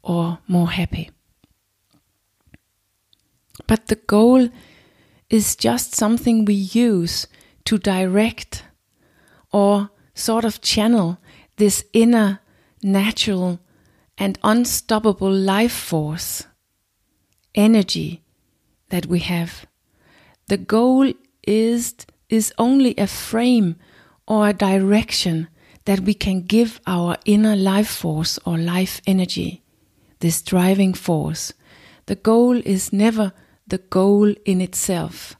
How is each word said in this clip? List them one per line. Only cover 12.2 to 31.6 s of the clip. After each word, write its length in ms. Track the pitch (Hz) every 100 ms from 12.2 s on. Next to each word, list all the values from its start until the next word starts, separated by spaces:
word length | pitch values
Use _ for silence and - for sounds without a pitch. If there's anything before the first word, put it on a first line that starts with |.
| 208 196 _ _ _ _
natural, 760 | 196 196 202 220 - 190 180 175 _ _ _ _ _ -
and 200 | 196 -
unstoppable 880 | 208 226 240 - - 220 220 185 190
life 420 | 196 190 196 233
force, 760 | - - 165 151 160 - - - _ _ _ _ _ _ _ _ _ _
energy 680 | - 214 220 190 165 156 170 _ _ _ _ _ _ _
that 180 | 180 160
we 120 | 175
have. 480 | 165 175 170 - - _ _ _ _ _ _ _ -
The 100 | 196
goal 560 | 185 220 247 262 269 - _ _ -
is, 500 | 214 226 240 240 - - _ _
is 240 | 220 214 -
only 380 | 233 277 254 -
a 100 | 202
frame 720 | - - 220 247 240 185 165 _ _ _ _ -
or 200 | 214 208
a 60 |
direction 960 | 185 196 190 190 208 233 - 180 160 165 _ _ _
that 160 | - 196
we 140 | 185
can 280 | 202 208 185
give 380 | 180 214 233 - -
our 300 | 180 175 -
inner 320 | - 208 220 208
life 340 | 190 196 214
force 480 | - 165 156 165 - -
or 100 | 165
life 440 | 165 180 190 - -
energy, 560 | 190 180 180 - 180 _ _ _ _ _ _
this 200 | 170 165
driving 540 | - 185 180 190 190
force. 580 | 180 - 160 147 160 - -